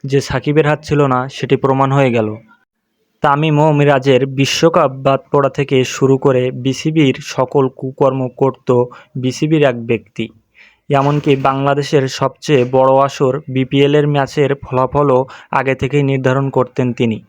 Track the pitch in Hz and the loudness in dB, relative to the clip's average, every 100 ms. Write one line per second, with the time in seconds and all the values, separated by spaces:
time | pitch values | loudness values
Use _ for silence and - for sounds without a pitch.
0 | 135 139 - 139 151 147 147 151 - 147 | 0 -2 -2 -4 0 0 2 -2 -2 0
1 | 139 127 131 - 127 139 139 135 135 139 | 0 0 -4 -8 -2 0 2 0 2 2
2 | 131 117 107 110 _ _ _ _ _ _ | 2 0 -2 -6 _ _ _ _ _ _
3 | _ _ 151 143 156 147 156 147 143 139 | _ _ 0 0 2 2 2 4 2 2
4 | 135 127 135 131 135 - 165 175 147 131 | 2 2 0 -2 -2 2 2 2 0 -2
5 | 135 135 _ 147 139 135 139 135 123 - | -2 -2 _ 0 0 -2 -2 0 0 -2
6 | 135 135 147 127 127 131 127 131 160 160 | 0 2 2 0 -2 -4 -6 -4 -2 2
7 | 139 127 - - 127 147 131 - 135 135 | 2 0 -8 -4 0 0 0 -4 -12 0
8 | 135 135 127 - 135 131 - 123 123 - | 0 0 -6 -2 -2 -2 -2 0 0 -8
9 | - 135 127 127 156 160 143 120 117 113 | -14 -6 -6 -4 -2 2 2 0 -4 -4
10 | _ - 113 _ _ _ - _ _ 139 | _ -12 -12 _ _ _ -20 _ _ 0
11 | 139 147 147 135 135 135 139 143 139 147 | 2 0 0 2 0 0 0 -2 0 0
12 | 131 - 135 - - 143 123 131 131 135 | 0 -4 -4 -4 0 0 2 2 4 4
13 | 139 - 135 135 - 131 131 139 143 147 | 2 0 -2 -2 -6 -4 -2 2 4 2
14 | 147 143 135 - 135 139 - 127 127 143 | 2 0 -2 0 0 -2 -4 -2 0 0
15 | 147 127 131 - - 139 131 131 135 143 | 2 2 0 -10 -6 -4 -2 -4 -2 0
16 | 139 135 131 131 139 127 127 - 127 117 | 0 0 0 0 0 -2 -2 -2 -4 -2
17 | 120 107 | -2 -4